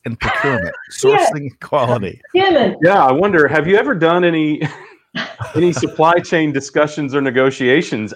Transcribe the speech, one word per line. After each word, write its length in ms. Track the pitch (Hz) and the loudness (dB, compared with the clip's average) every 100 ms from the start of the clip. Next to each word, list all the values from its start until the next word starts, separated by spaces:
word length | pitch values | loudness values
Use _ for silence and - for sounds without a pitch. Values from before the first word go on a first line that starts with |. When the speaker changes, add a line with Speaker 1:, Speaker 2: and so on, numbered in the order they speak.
| 143 | -10
Speaker 1:
and 120 | 120 | -8
procurement, 560 | - - 139 123 82 - - | -6 -4 -4 -4 -6 -12 -16
Speaker 2:
<laughs> 140 | - | -2
Yeah. 140 | - 147 349 | 0 2 2
Speaker 1:
sourcing 240 | 151 143 - | -2 -8 -14
quality. 600 | - 151 123 120 95 - - | -4 -2 0 -2 -4 -10 -4
Speaker 2:
Procurement. 460 | 359 392 302 202 - | 0 2 2 0 2
Speaker 3:
Yeah, 200 | 160 202 | 2 4
I 80 | 131 | 4
wonder, 360 | 135 208 175 143 | 4 2 2 2
have 200 | 156 156 | 2 2
you 100 | 202 | 2
ever 160 | 254 202 | 2 0
done 280 | 165 175 175 | 2 2 2
any, 360 | 160 156 147 147 - - - _ | 0 -2 -2 -6 -8 -20 -20 _
<laughs> 420 | - - - 113 156 | -14 -14 -14 -8 0
any 160 | 175 | 0
supply 440 | 139 143 - 156 175 | 0 -2 2 4 2
chain 320 | 175 170 156 | 0 0 0
discussions 640 | 135 135 151 147 151 139 143 | -2 -4 0 -2 -2 -4 -2
or 60 | |
negotiations 920 | 135 123 131 135 127 143 175 117 107 | 0 2 0 0 2 2 0 -4 -6